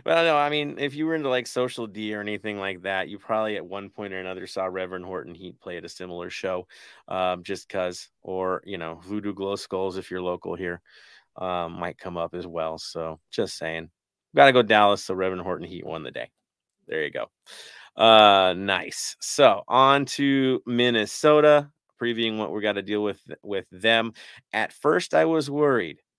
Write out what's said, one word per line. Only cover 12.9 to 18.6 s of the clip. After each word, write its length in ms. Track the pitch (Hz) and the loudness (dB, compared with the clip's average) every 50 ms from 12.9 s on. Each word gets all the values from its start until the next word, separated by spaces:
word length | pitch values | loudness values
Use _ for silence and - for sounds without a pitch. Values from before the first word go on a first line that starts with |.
| - 85 80 80 80 80 _ _ | -10 -8 -8 -8 -10 -12 _ _
just 240 | - - 104 90 - | -6 -6 -4 -4 -6
saying. 320 | - 85 80 82 82 82 82 _ _ _ _ _ _ _ _ - | -8 -8 -8 -8 -8 -10 -12 _ _ _ _ _ _ _ _ 6
Gotta 160 | 147 139 139 | 8 8 8
go 100 | 127 123 | 8 8
Dallas, 440 | 117 104 110 104 104 101 101 98 - | 6 6 6 6 6 6 4 2 -2
so 80 | - 95 | -4 -4
Reverend 300 | 92 95 95 92 92 87 | -2 -2 -2 -2 -4 -4
Horton 240 | 95 90 - 87 | -6 -6 -6 -8
Heat 180 | - 92 85 - | -10 -12 -12 -12
won 180 | - 82 80 76 | -10 -10 -10 -10
the 80 | 60 | -10
day. 180 | - 60 58 - _ _ _ _ _ _ _ _ _ _ _ | -10 -10 -12 -12 _ _ _ _ _ _ _ _ _ _ _
There 140 | - - 80 76 | -8 -6 -4 -4
you 60 | 71 | -4
go. 200 | - - 57 - _ _ _ - - - - - - - - - _ | -6 -8 -8 -8 _ _ _ -20 -20 -20 -20 -20 -20 -20 -20 -10 _
Uh, 580 | - 110 113 110 110 107 104 98 98 92 92 90 | 4 6 8 10 10 10 10 10 8 6 4 2
nice. 580 | 90 | 0